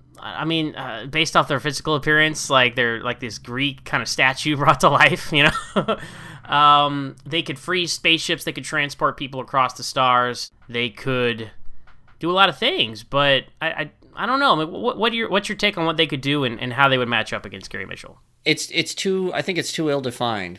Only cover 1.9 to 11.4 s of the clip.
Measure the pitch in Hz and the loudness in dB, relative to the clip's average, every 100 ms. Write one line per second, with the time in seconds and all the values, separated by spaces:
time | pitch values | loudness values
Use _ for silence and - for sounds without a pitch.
1.9 | 151 156 151 156 151 - 131 123 123 117 | 0 2 4 4 0 2 4 4 2 0
2.9 | 113 120 120 120 - - 120 139 135 - | 0 -4 -6 -8 -10 -8 -4 -4 -4 -4
3.9 | 139 113 - 131 135 156 143 143 147 170 | -4 -2 2 2 2 0 2 4 6 6
4.9 | 135 147 - - 156 151 - - 208 - | 8 6 4 0 4 4 2 -2 -2 0
5.9 | 208 - - - - - 143 147 147 143 | -2 -6 -16 -18 -14 -2 4 8 8 4
6.9 | 143 135 - 139 165 165 139 - 180 170 | 0 -6 -10 -6 -4 -4 -6 -4 -2 -2
7.9 | - 170 165 - 165 - 143 131 151 143 | 0 2 2 2 -4 -4 -8 -4 -4 -4
8.9 | - 147 - 131 131 123 139 127 - - | 0 -2 -2 -8 -8 -4 0 0 -2 -6
9.9 | 139 127 123 123 117 - _ - 117 120 | 2 4 4 2 -2 -10 _ -10 -4 -4
10.9 | - 135 127 120 113 | -4 -4 0 0 -2